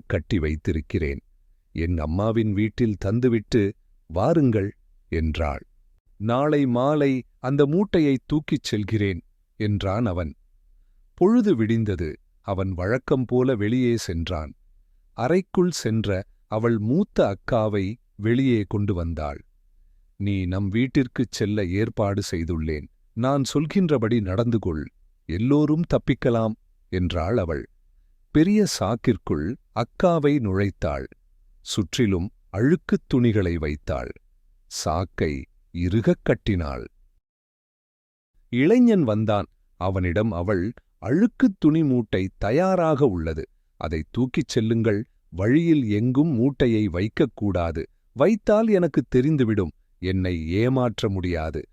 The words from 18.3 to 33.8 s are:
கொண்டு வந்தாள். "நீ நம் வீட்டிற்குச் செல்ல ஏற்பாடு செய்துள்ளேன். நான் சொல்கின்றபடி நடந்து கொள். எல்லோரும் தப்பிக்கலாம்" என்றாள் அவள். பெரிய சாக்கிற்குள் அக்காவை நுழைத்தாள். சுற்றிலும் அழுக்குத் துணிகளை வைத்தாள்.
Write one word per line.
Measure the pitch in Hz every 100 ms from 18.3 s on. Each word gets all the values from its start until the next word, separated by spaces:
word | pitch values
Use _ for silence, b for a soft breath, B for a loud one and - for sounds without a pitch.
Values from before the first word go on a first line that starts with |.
| 120 135 113 101
கொண்டு | 104 104
வந்தாள். | 87 82 80 73 71 - _ _ _ _ _ _ _
"நீ | 101 98 90
நம் | 92 101
வீட்டிற்குச் | 107 131 151 127 - 123
செல்ல | - 104 104 92
ஏற்பாடு | 95 117 - 101 101 98
செய்துள்ளேன். | 85 82 82 78 76 78 _ _
நான் | 110 127 143 135
சொல்கின்றபடி | 147 151 202 175 139 110 120
நடந்து | 95 95 120 113
கொள். | 95 78 69 - _ _ -
எல்லோரும் | 82 120 147 147 156 175
தப்பிக்கலாம்" | 123 - 135 135 117 110 113 _ _ _
என்றாள் | 92 90 85 80 120
அவள். | 85 73 57 _ _ _ _ _ _
பெரிய | 151 175 208 202 -
சாக்கிற்குள் | 98 117 - 98 - 80 78 131 _
அக்காவை | 110 120 _ 185 170 147 147
நுழைத்தாள். | 107 92 101 - 85 69 65 - _ _ _ _
சுற்றிலும் | - - 90 - 110 92 92 - _
அழுக்குத் | 92 127 180 - 208 -
துணிகளை | 131 120 104 90 85
வைத்தாள். | 76 76